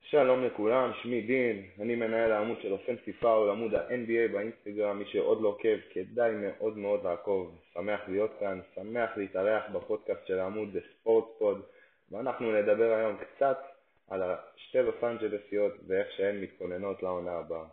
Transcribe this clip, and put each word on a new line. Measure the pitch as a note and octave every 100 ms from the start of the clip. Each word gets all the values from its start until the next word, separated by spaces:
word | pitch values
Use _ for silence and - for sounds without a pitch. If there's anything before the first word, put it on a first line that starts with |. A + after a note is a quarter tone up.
| -
שלום | D3+ C3 B2+
לכולם, | B2+ G#2+ G#2 B2+ B2 G#2+
שמי | A#2 A#2+
דין, | G#2+ C3 A#2+ G2+ G2 G2+
אני | A2
מנהל | A#2 A2+ A2+ A2+
העמוד | G#2+ G#2+ A2+
של | G#2+
אופנסיב | F#2+ - A#2+ - F#2
פאול, | A#2 A2 G#2
עמוד | G#2 A2+
ה-N | G2+ - B2 A2+
B |
A | A2+ A2+
באינסטגרם, | G2+ A2 A2+ G#2 G2+ G#2 G2+
מי | G2+
שעוד | G#2 - G#2+
לא | G#2+
עוקב, | G#2 A2+ G#2 -
כדאי | - F#2+ A2+ A#2
מאוד | G#2+ G2 - A2 G#2+
מאוד | G2+ G#2
לעקוב. | G2 E2+ - F#2+ F2 E2 _
שמח | E2+ G2 G2+ G2
להיות | F#2+ G#2+ -
כאן, | G2+ F#2 F2+
שמח | - G2+ A#2+ A2+ G#2
להתארח | G2 F#2 G2+ A2 -
בפודקאסט | G2 - G#2+ - F#2+ -
של | F#2
העמוד | F#2 G#2+ G#2
בספורטפוד, | F#2 - _ - A2+ A2 - G#2+ G2+ G2+ - - _ _
ואנחנו | G2+ B2+ A#2+ A#2+
נדבר | G#2+ G#2 A2 A2+
היום | A2 A2+ G2
קצת | - - C#3 C3 - - _ _ _
על | F#2+
השתי | F2+ F2 - - - B2+
לוס | A#2+ A2
אנג'לסיות | A#2 A#2 G#2+ G2+ - G2+ G2+ E2+ D#2+
ואיך | F#2+ G2+ -
שהן | G2 G2+
מתכוננות | F#2 - F2+ F2+ G2 F#2
לעונה | F#2 F2+ F2
הבאה. | F2 D#2+ E2 D#2+